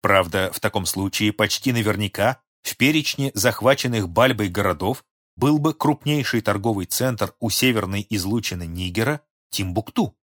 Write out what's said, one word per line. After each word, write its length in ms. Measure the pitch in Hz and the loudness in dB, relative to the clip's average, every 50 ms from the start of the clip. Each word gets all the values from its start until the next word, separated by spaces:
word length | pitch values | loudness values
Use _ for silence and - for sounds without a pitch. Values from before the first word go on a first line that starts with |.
Правда, 500 | - 104 98 95 92 85 82 98 92 92 - | 2 4 4 4 2 2 0 -2 -2 -2 -4
в 60 | - | -4
таком 260 | - 104 - 107 95 | -4 -2 -2 -2 -2
случае 480 | 87 - 95 98 98 - - 107 104 101 | -2 -2 -2 -4 -2 -2 0 0 0 2
почти 380 | - 107 101 - - - 135 123 | 2 0 0 0 -2 -2 0 0
наверняка 680 | 117 107 107 104 98 104 95 _ - 98 117 135 _ _ _ _ _ | 0 0 0 0 -2 -4 -4 _ 0 0 0 0 _ _ _ _ _
в 160 | _ - - _ | _ -10 -2 _
перечне 540 | 123 139 156 156 147 - - - 139 135 - | 2 2 2 2 0 -2 -4 -2 -4 -4 -2
захваченных 720 | 101 98 123 113 - - 127 139 - - 127 120 110 98 87 | 0 0 0 0 2 4 4 4 4 2 -2 0 0 -2 0
Бальбой 420 | 85 110 120 131 120 104 107 95 | 2 4 4 4 4 2 -2 -2
городов 540 | 87 101 98 95 90 76 92 98 131 - _ _ _ _ _ _ _ | -2 0 0 0 0 0 -2 -4 -4 -4 _ _ _ _ _ _ _
был 220 | - 123 139 151 151 | 0 2 2 2 4
бы 160 | 147 160 151 | 2 0 0
крупнейший 680 | _ - 156 151 - - 147 151 147 127 - - 117 | _ 0 0 0 0 0 0 0 0 0 0 0 0
торговый 440 | - - 101 101 98 117 107 98 90 | 0 0 -2 0 0 -2 -2 -2 -4
центр 480 | - - - 127 131 123 107 104 90 - _ | -4 -2 0 0 0 0 -2 -4 -6 -6 _
у 100 | - 113 | -4 -2
северной 560 | - - - 131 120 110 98 92 95 104 104 _ | 0 2 2 2 2 2 0 -2 -2 -4 -4 _
излучины 600 | 110 101 90 95 107 120 107 - 92 87 87 82 | -4 -2 -2 0 -2 -2 -2 -4 -6 -6 -8 -8
Нигера – 540 | 85 90 92 90 87 104 113 127 151 147 _ _ _ _ _ _ | -6 -6 -6 -4 -2 0 0 0 0 -2 _ _ _ _ _ _
Тимбукту. 680 | - - 98 92 87 110 - - _ - 208 113 _ _ | -6 -4 -4 -2 -2 -4 -4 -2 _ -2 -2 -2 _ _